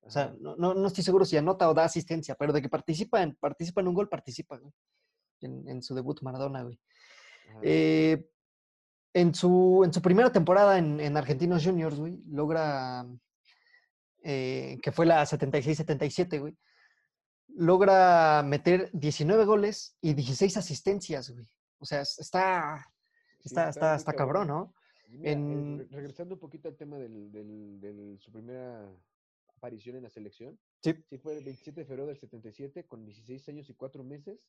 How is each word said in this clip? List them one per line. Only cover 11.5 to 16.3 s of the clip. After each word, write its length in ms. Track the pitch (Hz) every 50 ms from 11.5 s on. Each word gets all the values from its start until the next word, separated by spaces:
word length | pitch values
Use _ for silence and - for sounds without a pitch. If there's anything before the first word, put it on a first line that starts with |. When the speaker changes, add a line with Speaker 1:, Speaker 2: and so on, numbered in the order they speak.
| 180 170 147
Speaker 1:
Juniors, 360 | 180 190 170 160 160 151 143
güey, 200 | 151 165 180 180 -
logra, 760 | 160 151 139 151 151 165 165 156 151 143 135 131 127 127 123 123 123 123 120 _ _ _ _ _ _ _ _ _ _ _ _ _ _ _ _ _ _ _ _ _
eh, 560 | 156 143 135 131 127 131 131 131 135 131 127
que 100 | - 143
fue 140 | - - 165
la 180 | 165 165 156 147
setenta 320 | - - 147 - 139 135 147
y 20 |
seis 160 | 123 147 156
setenta 260 | 147 160 - 156 135 156
y 60 | 143
siete, 300 | - - 180 180